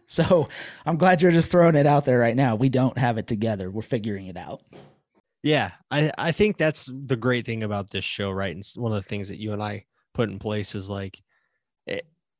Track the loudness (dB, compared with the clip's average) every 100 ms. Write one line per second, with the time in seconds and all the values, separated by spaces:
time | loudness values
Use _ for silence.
0 | -8 -2 2 2 2 -6 -16 -10 -4 2
1 | 4 6 6 4 4 6 6 6 6 4
2 | 4 2 4 2 2 2 2 4 0 2
3 | 0 0 -2 -2 -2 -2 -6 -8 -4 -4
4 | -4 -8 -8 -12 -12 -14 _ -20 -20 _
5 | _ _ _ _ 0 2 0 -6 -4 0
6 | 0 0 -2 2 2 2 0 -2 -8 -8
7 | -4 -2 0 0 -2 -4 -4 -4 -4 -6
8 | -6 -6 -4 -4 -4 -6 -10 -6 -4 -4
9 | -4 -8 -8 -8 -8 -6 -6 -8 -14 _
10 | _ -4 -4 -4 -6 -4 -4 -8 -8 -8
11 | -10 -14 _ _ _ _ _ _ -10 -10
12 | -10 _ _